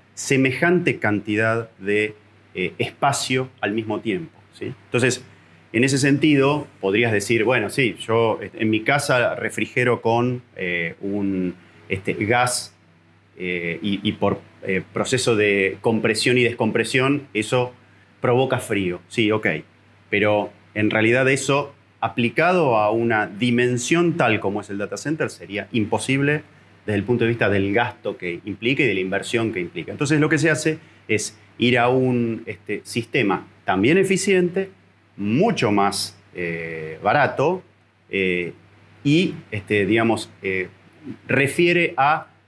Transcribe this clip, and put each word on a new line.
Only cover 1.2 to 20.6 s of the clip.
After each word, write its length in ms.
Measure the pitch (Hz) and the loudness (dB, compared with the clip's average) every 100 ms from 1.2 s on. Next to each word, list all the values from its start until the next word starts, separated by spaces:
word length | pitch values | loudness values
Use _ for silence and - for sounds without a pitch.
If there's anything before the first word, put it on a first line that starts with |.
| - 104 113 113 117 - | -2 0 0 -2 -6 -8
de, 360 | 95 104 107 - - _ _ 92 | -2 0 -2 -6 -20 _ _ -6
eh, 180 | 90 - | -6 -4
espacio 720 | - - 143 123 - 131 131 - | -8 -2 -2 0 -2 -2 -4 -6
al 120 | 104 | -4
mismo 260 | 110 110 104 | -4 -4 -4
tiempo, 400 | 113 90 80 - - | -4 -4 -6 -18 -20
¿sí? 200 | - 107 - - | -14 -12 -12 -4
Entonces, 380 | 123 123 - - - - - _ | 0 0 0 -8 -20 -20 -20 _
en 100 | 113 | 0
ese 160 | 131 135 | 2 2
sentido, 680 | 139 139 156 139 135 147 - - | 2 4 4 4 4 0 -6 -6
podrías 320 | 98 107 117 | 0 2 2
decir, 320 | 104 - 113 | 0 2 2
"Bueno, 260 | 107 123 101 | 2 2 0
sí, 260 | - 117 - | 0 -2 -2
yo, 400 | - 113 113 - | -2 2 2 0
este, 220 | 98 - | -6 -4
en 60 | 110 | 0
mi 80 | 110 | 0
casa 540 | 139 143 139 127 104 85 | 2 0 2 2 2 -2
refrigero 680 | 107 - 107 127 123 110 | -6 -6 -4 0 0 0
con, 400 | 113 120 123 123 - 90 | 0 0 0 -4 -10 -10
eh, 400 | 90 87 82 - | -6 -4 -6 -6
un, 520 | 101 101 98 95 90 - - - - | -6 -4 -2 -2 -4 -8 -18 -16 -10
este, 240 | 95 - | -8 -6
gas, 600 | - 104 123 123 - - _ _ _ _ _ _ - | -4 0 0 0 -4 -8 _ _ _ _ _ _ -10
eh, 400 | 90 90 85 82 | -6 -6 -6 -4
y, 160 | 104 98 | -4 -4
y 120 | 107 | -4
por, 280 | - 101 - - - | -2 -2 -2 -8 -12
eh, 180 | - 92 - | -4 -4 -4
proceso 440 | 220 202 123 127 107 | -6 -2 0 2 2
de 420 | 104 101 95 - | 2 2 0 -2
compresión 560 | 117 110 110 110 127 123 | -2 0 0 0 2 2
y 60 | |
descompresión, 840 | 117 - 110 113 113 131 131 143 135 | 2 0 -2 0 0 0 0 0 -4
eso 400 | 107 107 127 123 - _ _ _ _ | -6 -2 -2 -2 -8 _ _ _ _
provoca 360 | 127 123 135 117 | 0 2 2 -2
frío". 420 | - 101 92 87 - | -2 -2 -2 -4 -6
Sí, 220 | - 107 | 0 0
ok. 160 | 107 104 78 - _ _ _ - | 2 0 -4 -8 _ _ _ -4
Pero 420 | 101 104 104 104 - | 0 2 2 -2 -8